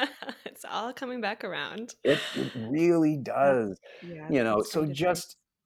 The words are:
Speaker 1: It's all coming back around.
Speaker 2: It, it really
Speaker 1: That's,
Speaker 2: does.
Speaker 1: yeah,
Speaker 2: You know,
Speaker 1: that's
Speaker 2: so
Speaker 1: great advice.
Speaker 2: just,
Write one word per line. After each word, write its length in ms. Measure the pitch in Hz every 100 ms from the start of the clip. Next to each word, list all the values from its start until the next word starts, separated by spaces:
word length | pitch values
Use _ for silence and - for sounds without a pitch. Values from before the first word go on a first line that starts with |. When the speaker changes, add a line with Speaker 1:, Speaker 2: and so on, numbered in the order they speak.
| 277 - - - -
Speaker 1:
It's 180 | -
all 300 | - 196 233
coming 260 | 262 254 247
back 240 | 202 226
around. 520 | 202 156 139 160 233 -
Speaker 2:
It, 160 | - 151 -
it 160 | - 131
really 680 | 123 113 147 170 170 156 147
Speaker 1:
That's, 60 | 117
Speaker 2:
does. 520 | 113 139 131 104 92 - -
Speaker 1:
yeah, 280 | 175 160 -
Speaker 2:
You 120 | 139
know, 140 | 113 107
Speaker 1:
that's 160 | -
Speaker 2:
so 80 | 165
Speaker 1:
great 120 | 151
advice. 60 | 139
Speaker 2:
just, 380 | 180 175 - - _ _